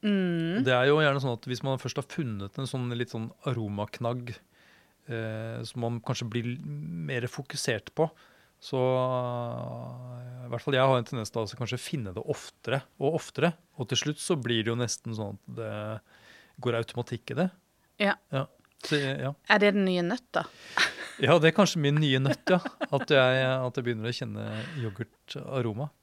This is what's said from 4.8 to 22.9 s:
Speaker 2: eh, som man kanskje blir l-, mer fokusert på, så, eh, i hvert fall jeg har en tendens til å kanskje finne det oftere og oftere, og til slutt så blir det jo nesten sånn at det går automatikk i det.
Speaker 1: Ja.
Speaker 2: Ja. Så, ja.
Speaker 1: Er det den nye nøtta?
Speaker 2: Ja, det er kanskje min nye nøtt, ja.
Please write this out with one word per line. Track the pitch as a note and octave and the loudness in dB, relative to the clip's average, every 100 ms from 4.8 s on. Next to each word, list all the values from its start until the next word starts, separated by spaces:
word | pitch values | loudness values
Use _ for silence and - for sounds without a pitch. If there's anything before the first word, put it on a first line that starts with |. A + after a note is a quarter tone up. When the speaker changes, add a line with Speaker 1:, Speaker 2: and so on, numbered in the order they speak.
| _ _ - | _ _ -8
Speaker 2:
eh, | A2+ A2+ A2 A2+ A#2 A#2+ | -6 -4 -6 -8 -8 -8
som | B2+ A#2 | -4 -2
man | A#2 | -2
kanskje | - B2+ B2 A#2 | -2 -4 -2 -2
blir | A#2 | -2
l-, | B2+ D3 D3 D3+ E3+ D#3 | -6 -8 -8 -8 -6 -4
mer | B2+ B2 | -2 -4
fokusert | - C#3 D3 - A2 - - | -6 -10 -4 -2 -2 -2 0
på, | D#3+ - - _ _ _ | 0 -2 -20 _ _ _
så, | - C3 | -4 0
eh, | B2+ B2+ B2+ B2+ B2 B2 A#2+ A#2+ B2 A#2+ B2 B2 B2 B2 B2 B2 | 2 2 0 -2 -2 -4 -6 -6 -8 -10 -12 -12 -14 -14 -14 -14
i | B2 | -8
hvert | A#2+ - | -6 2
fall | C3+ | 4
jeg | C3 | 6
har | B2+ | 6
en | A2+ | 2
tendens | B2 G#2+ | -4 -4
til | A#2 G#2+ | -4 -4
å | A#2+ | -4
kanskje | A2+ B2 | -4 -4
finne | - D#3 G#2 F#2 | -4 -6 -6 -6
det | C3 | -4
oftere | - - _ - C3 - _ | -4 -6 _ -2 -2 -2 _
og | C#3 D#3+ | 0 0
oftere, | - - D#3+ - _ - | -4 2 2 2 _ -10
og | B2 | -2
til | B2 | 0
slutt | D3 D3+ | 0 -4
så | - E3 | -2 0
blir | A#2+ A#2 A2 | 2 2 2
det | |
jo | A#2 | 0
nesten | A#2+ - - A2 | -2 -4 -6 -6
sånn | G#2 G#2 | -6 -8
at | - A#2 | -12 -8
det | A2 G#2 G#2+ A2 _ - - - - - | -8 -6 -6 -8 _ -20 -20 -20 -20 -4
går | B2 A#2 | 0 0
automatikk | A#2 - A#2+ A#2 - | -2 -4 -6 -8 -6
i | B2 | -2
det. | F#3 - _ _ _ _ | -2 -2 _ _ _ _
Speaker 1:
Ja. | G3+ - _ C3+ | 0 0 _ -4
Speaker 2:
Ja. | C#3 _ _ _ | -4 _ _ _
Så, | - D3 | -2 0
ja. | C#3 C#3 C3 D3 - | 0 -2 -4 -6 2
Speaker 1:
Er | G#3+ | 6
det | G#3 | 6
den | G3+ F#3+ | 6 2
nye | F3+ | 2
nøtta? | F3 A#3+ _ - - - - - - - - - | 0 -2 _ -4 -4 -12 -8 -2 -2 -2 -14 0
Speaker 2:
Ja, | B2+ E3+ | 6 8
det | D#3+ | 8
er | D#3 | 6
kanskje | F#3+ E3 | 4 4
min | C#3+ D3+ | 4 4
nye | D3+ C3 | 4 4
nøtt, | C3+ - - | 2 0 2
ja. | F3+ A3 - D#4+ | 2 2 -8 -2